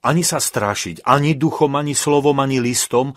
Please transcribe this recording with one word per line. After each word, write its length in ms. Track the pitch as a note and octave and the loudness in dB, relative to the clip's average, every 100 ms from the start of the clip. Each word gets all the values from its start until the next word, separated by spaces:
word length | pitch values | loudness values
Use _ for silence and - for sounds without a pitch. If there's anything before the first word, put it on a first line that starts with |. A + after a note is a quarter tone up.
| A#2+ | -2
ani 160 | D#3+ | 0
sa 160 | E3+ D#3 | 0 -2
strašiť, 640 | - B2 G#2 G2+ F#2+ E2 | -4 -2 -2 -2 -6 -6
ani 320 | - C#3 C#3+ D3 | 0 2 2 0
duchom, 400 | D#3 - D3+ C#3+ | 0 0 0 0
ani 240 | D3 C3+ | -4 -2
slovom, 400 | - D3 C#3+ C#3 | 0 2 4 2
ani 240 | C3+ C3 | 0 0
listom, 480 | A#2+ B2 - B2 C3+ | 0 -2 -2 0 -2